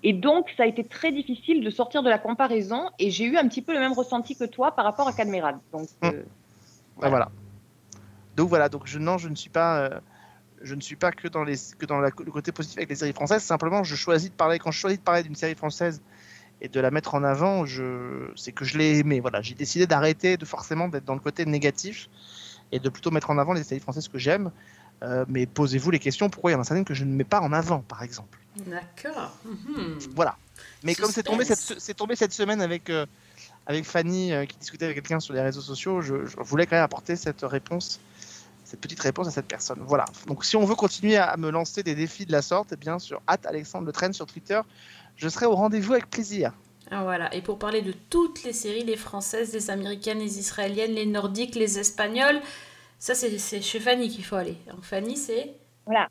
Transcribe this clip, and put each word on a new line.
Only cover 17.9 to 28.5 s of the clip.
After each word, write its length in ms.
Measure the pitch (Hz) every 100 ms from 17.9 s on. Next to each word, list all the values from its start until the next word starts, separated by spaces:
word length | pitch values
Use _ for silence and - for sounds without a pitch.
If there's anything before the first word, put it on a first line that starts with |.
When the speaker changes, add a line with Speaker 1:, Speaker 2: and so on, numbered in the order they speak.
| 123 123 135 127 110
Speaker 2:
c'est 160 | -
que 120 | 127
je 140 | 135 151
l'ai 200 | 156 151
aimée. 220 | 147 139
Voilà, 220 | 123 104
j'ai 120 | 110
décidé 320 | 127 143 170 180
d'arrêter 500 | 156 156 151 180 180
de 80 |
forcément 440 | 160 - - 160 175
d'être 160 | 151
dans 100 | 135
le 60 | 135
côté 240 | 147 143 160
négatif 640 | 147 143 139 190 220 - - - - - - _
et 80 | 131
de 100 | 131
plutôt 220 | 131 170
mettre 200 | 160 -
en 80 | 147
avant 140 | 143
les 100 | 180
séries 160 | 151 135
françaises 280 | - 135 151
que 100 | 135
j'aime. 320 | 127 190 190 - - - - _
Euh, 220 | 120 127 131
mais 180 | 131 123
posez-vous 440 | - 147 131 143
les 80 | 165
questions, 280 | 139 - 208
pourquoi 220 | - 175
il 40 |
y 20 | 147
en 40 |
a 40 |
certaines 200 | 120 160
que 100 | 196
je 100 | 135
ne 80 | 139
mets 100 | 135
pas 160 | 135 208
en 120 | 160
avant, 280 | 151 165 160
par 220 | 123 -
exemple. 360 | 120 - 104 - _